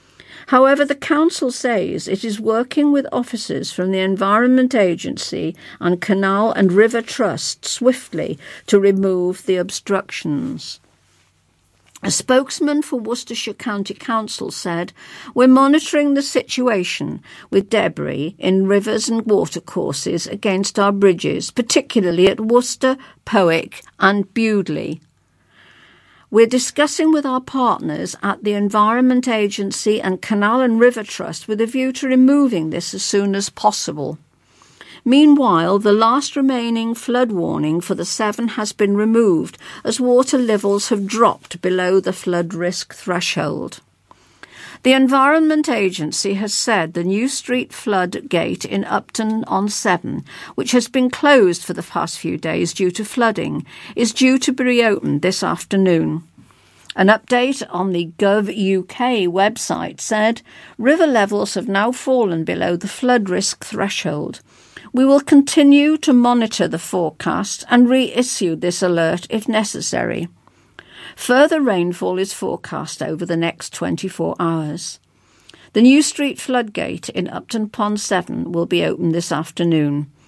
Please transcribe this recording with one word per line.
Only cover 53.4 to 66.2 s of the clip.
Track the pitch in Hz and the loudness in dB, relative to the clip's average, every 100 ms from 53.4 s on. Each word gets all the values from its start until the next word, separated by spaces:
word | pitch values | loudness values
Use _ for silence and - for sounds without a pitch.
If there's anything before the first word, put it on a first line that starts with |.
| 165 151 - - - - | -6 -6 -10 -16 -10 -2
is | 233 | -2
due | - 262 262 | 2 2 2
to | 262 | 0
be | 254 | -2
reopened | 247 240 226 202 147 147 | 0 2 2 0 -2 -2
this | 185 185 | -2 -2
afternoon. | 170 160 - 196 190 165 156 156 - _ - _ _ _ - - | -4 -4 -2 2 4 2 0 -4 -8 _ -20 _ _ _ -10 0
An | 190 | 4
update | 220 - 247 254 269 - | 2 2 0 0 -4 -6
on | 180 190 | -4 -2
the | 175 165 - | -2 -4 0
gov | 196 208 202 220 | 2 2 0 -2
U | 190 190 185 | 0 0 -2
K | - 247 233 175 | -4 -2 0 0
website | 185 202 226 - 160 175 - | 2 0 -2 -6 -6 -8 -8
said, | - 214 220 226 - - - - | -4 0 0 -2 -8 -20 -18 -2
"River | 233 330 320 | 2 4 4
levels | 233 202 202 - | 2 2 0 -2
have | 196 226 | -4 -2
now | 196 226 | 0 0
fallen | 247 - 254 208 165 | -2 0 2 2 0
below | 165 180 180 175 | -4 -2 -2 -2
the | 202 | -6
flood | - 247 247 190 | -4 2 2 0
risk | 180 196 - | -2 -4 -6
threshold. | - 214 196 - 160 147 - - _ _ _ - - | -10 -6 -4 -4 -4 -4 -6 -10 _ _ _ -20 -4
We | 247 | 2
will | 269 285 | 6 6
continue | 285 285 277 320 285 285 294 311 | 6 6 6 6 8 8 6 2
to | - | 4
monitor | 247 | 4